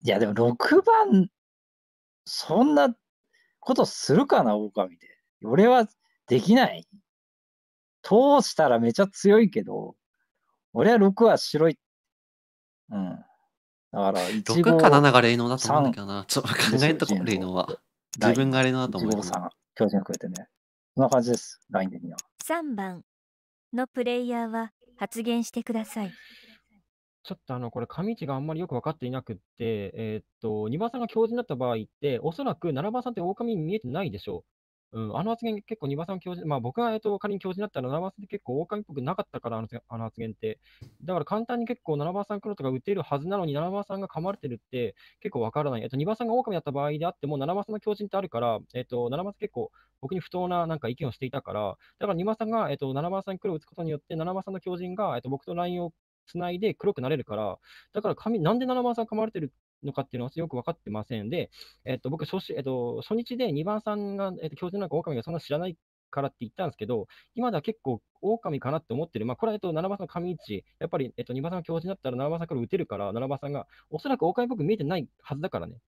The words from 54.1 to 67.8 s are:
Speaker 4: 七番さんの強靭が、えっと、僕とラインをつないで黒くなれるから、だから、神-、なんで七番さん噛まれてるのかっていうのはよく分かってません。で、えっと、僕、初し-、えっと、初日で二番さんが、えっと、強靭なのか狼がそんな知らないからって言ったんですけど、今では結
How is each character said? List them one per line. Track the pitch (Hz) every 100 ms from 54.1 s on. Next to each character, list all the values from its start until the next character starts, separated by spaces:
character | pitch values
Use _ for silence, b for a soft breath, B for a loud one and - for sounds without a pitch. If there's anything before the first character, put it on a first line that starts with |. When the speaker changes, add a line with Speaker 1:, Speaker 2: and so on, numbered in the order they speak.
Speaker 4:
七 | 160 165
番 | 190
さ | 185
ん |
の | 190
強 | 185 180
靭 | 180
が、 | 185 202 123
え |
っ |
と、 | 127
僕 | 135
と | - 170
ラ | 175
イ |
ン | 180
を | 170 _ _ _ _
つ | 175
な | 180
い | 180
で | 208
黒 | - 196
く | 196
な | 127
れ | 151
る |
か | - 104
ら、 | 101 90 b b b
だ | 208
か | 214
ら、 | -
神-、 | 220 226
な | 156
ん | 233
で | 254
七 | 254
番 | 247 233
さ |
ん |
噛 | 226
ま | 214 220
れ |
て | 190
る | 147 _ _ _
の | 143
か | 139
っ | 135
て | 120
い |
う |
の |
は | 123
よ | - 165
く | 123
分 |
か | 120
っ | 165
て | -
ま | 107
せ | 107 110
ん。 | 104
で、 | 165 131 b b b
え | 113
っ | 127
と、 | 127
僕、 | 160
初 | 160 190
し-、 | - 151
え |
っ |
と、 | 131 131 120 117
初 | -
日 | 220 240 240
で | 240
二 | 143
番 | 165 214
さ | 214
ん | 208 202 196
が、 | 196 180
え | 160
っ |
と、 | 151
強 | 180
靭 | 202
な | 185
の |
か | 160
狼 | 170 131
が |
そ | 117
ん |
な | 165
知 | -
ら | 147
な | 180
い | 165 _ _ _
か | -
ら | 139
っ |
て | _
言 | 110
っ |
た | - 175
ん |
で |
す | -
け | 104
ど、 | 120 92 b b -
今 | 247
で | 180
は |
結 | 180 220